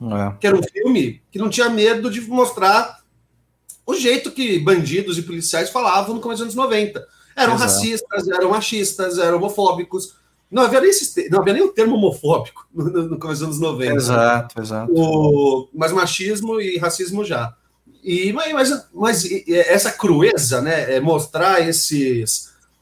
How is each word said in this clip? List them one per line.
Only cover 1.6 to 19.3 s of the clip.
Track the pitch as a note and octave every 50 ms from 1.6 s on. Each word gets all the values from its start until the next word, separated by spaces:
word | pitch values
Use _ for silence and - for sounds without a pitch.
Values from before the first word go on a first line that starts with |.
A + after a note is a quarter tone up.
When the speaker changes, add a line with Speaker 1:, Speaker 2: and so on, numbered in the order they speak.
| A#3+ A#3
Speaker 2:
medo | A#3 G#3+ G#3 A3+ A#3 A3+ A3 B3
de | G3+ A#3+
mostrar | A#3 G#3+ B3 B3+ A#3+ A#3+ - G3+ F#3+ F#3+ G#3 A3+ A#3 - - _ _ _ _ _ _ _ _ _ _ _ _ _ _ - - _ -
o | - D#4
jeito | F4+ B3+ A#3+ B3+ C4 - -
que | - - C4 A#3 F#3+ D#3+
bandidos | D3+ F3+ F#3+ F3 D#3 C3+ D#3 F#3+ G3+ F#3+ E3+ E3+
e |
policiais | E3 - E3+ E3+ E3 - - E3 E3+ -
falavam | - B3+ B3 G3+ F3+ G3 G3+ G#3 A3+
no | A#3
começo | A3 A#3 A3+ G#3+ A#3
dos | A3+ G#3
anos |
noventa. | B3 C4+ A#3 A3+ G#3+ G#3 G3+ G#3 - - _ _ _ _ _ -
Eram | C#4 C4 A#3 A3+
Speaker 1:
Exato. | G#3+ B3 G3+
Speaker 2:
racistas, | G3 G3 G#3 A3+ A3+ A3 - - - G3+ F3 F#3
eram | F3+ F3+ F#3 F#3
machistas, | G#3 A3 G3+ - A3+ G#3+ G3 F#3+ - - F#3 F#3 F3 F3+
eram | F3 E3+ F3 E3+
homofóbicos. | F#3+ G#3 G3+ G#3 G3+ F#3 F3+ F3 F3 - - F#3+ F#3 - _ _ _ _ _ _ _ -
Não | F#3 B3+
havia | B3+ A#3 A#3+ C4
nem | D4+ G4
esse | G4 - - - -
te-, | F3 - -
não | E3+ G3+
havia | E3+ G3
nem | G#3 D4
o | G4 F#4+
termo | - A3 A3 A3+ C4+
homofóbico | G#3+ G3+ F3 C#3 - - D3 - A#2 A#2 - - - - _
no, | - E3 D3
no, | F3 F3+ F3 E3 E3
no | D#3+ B2
começo | - D#3+ D3 C3+
dos | D#3 D#3+
anos | D3 D3
noventa. | E3 D#3+ C#3+ A#2+ B2+ C3+ D3
Speaker 1:
Exato, | C#3+ B2+ A#2+ B2 A#2 A#2 A#2+ A#2+ A#2+ A#2 A#2+ - A#2
exato. | A2 A2 A2 A2 A2 -
Speaker 2:
O, | E3+ E3 D#3+ D#3+ D#3+ D#3 D#3 D3 C#3+ C#3+ C#3+ C#3 C3 B2+ C3 - -
mas | D#3 D#3+ D#3+
machismo | F3+ F#3+ F3 E3 - - F#3 G3+ G#3+ G3+ A3 A3 A3 A3
e | G3+ F#3 F3+ E3
racismo | E3 G3 F#3+ - F#3 F3 F#3+ G#3 G#3
já. | F3+ D3+ A#2+ A#2 A#2 - _ _ _ _ _ _ _ _ _
E, | - F#3+ F3 F3+ F#3 G3+
mas, | G#3 D4 D#4+ D#4
mas, | D#4 C#4 C4 B3+ C#4+ B3+ - _ -
mas | F3 G#3 A3+ A3+ E3+ F3
e, | F3